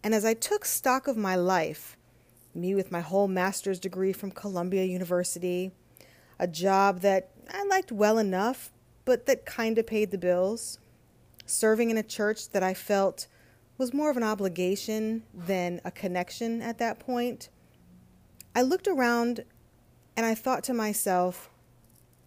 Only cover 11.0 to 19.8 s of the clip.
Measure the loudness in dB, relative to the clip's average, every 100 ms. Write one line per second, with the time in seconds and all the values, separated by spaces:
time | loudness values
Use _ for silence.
11 | _ _ _ -20 -6 0 2 4 2 0
12 | -2 -2 -2 -2 -4 0 0 -2 0 2
13 | 2 0 -14 _ -20 _ _ -4 -2 2
14 | 2 2 0 0 -2 0 0 0 -2 -2
15 | -2 -4 -8 -12 -2 -2 0 -4 -8 -6
16 | -4 -2 -4 -6 -4 -4 -6 -4 -4 -4
17 | -4 -2 -2 -6 -14 _ _ _ -20 -20
18 | -20 -20 _ -20 -4 0 2 2 0 2
19 | 2 2 0 -2 -10 -20 _ _